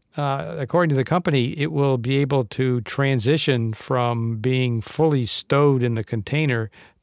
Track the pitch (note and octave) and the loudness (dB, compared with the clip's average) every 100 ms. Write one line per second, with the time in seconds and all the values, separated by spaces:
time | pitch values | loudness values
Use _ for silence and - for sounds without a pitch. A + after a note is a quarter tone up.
0 | _ - C#3+ C#3 D#3+ E3 C3+ E3+ E3+ C3+ | _ -6 -4 -4 -6 -8 -2 2 2 2
1 | B2+ F3 F3+ C#3 A#2+ D3+ D3 D#3 C#3 B2+ | 2 0 2 2 0 -2 -4 0 0 0
2 | A#2 C#3 C#3 C#3+ A2+ - C3 B2 A2 - | 0 0 2 0 -2 -2 0 -2 -2 -2
3 | C#3 C3 G#2+ D#3 - B2+ A2+ G#2+ - B2+ | 0 2 2 2 2 0 -2 -4 -2 0
4 | A#2+ A#2 A2+ A2 B2 C3 B2 A#2 - - | 0 0 -2 -2 0 0 0 -2 -4 0
5 | D#3+ C#3+ A#2 - - C#3+ D3 C3+ A#2+ A2+ | 2 2 0 -2 0 4 4 4 2 -2
6 | G#2+ A2+ - D3 D#3 A#2 A2 - - _ | -4 -6 -2 -2 0 0 -4 -10 -20 _